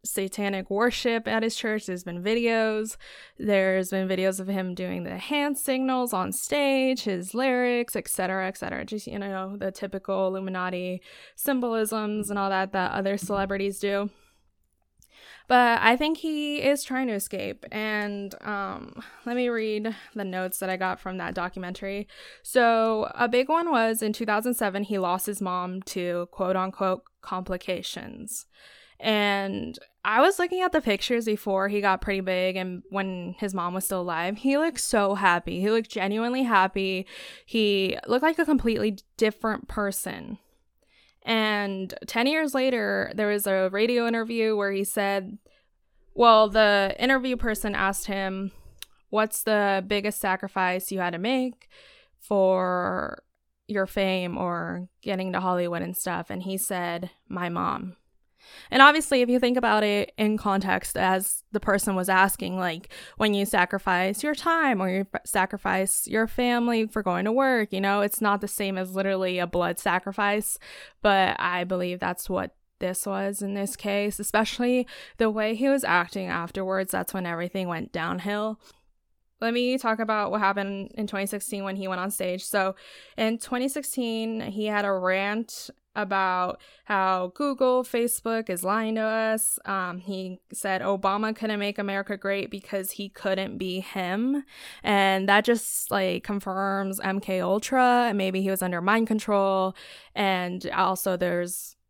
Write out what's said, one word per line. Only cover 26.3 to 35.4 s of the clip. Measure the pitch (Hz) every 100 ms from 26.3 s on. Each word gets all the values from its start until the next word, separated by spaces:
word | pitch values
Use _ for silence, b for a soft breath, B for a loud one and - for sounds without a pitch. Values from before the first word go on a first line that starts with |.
quote | - 185 190
unquote | 190 - 190 185 _ _
complications. | - 185 185 180 - 180 - - - - 214 - - B B B B B
And | - 214 208 202 196 196 - - - _ -
I | 220
was | 320 392
looking | 359 370
at | 370
the | 320
pictures | 233 202 - 233 220
before | 214 208 190 196
he | 208
got | 202 185
pretty | - 196
big | 185 185 185 185
and | 185 180 -
when | 190 190 180 175 180
his | 208 190
mom | 175
was | 185 -
still | 190
alive. | 175 165 175 208
He | 262 277
looked | 330 254
so | - 226 196 196
happy. | 196 175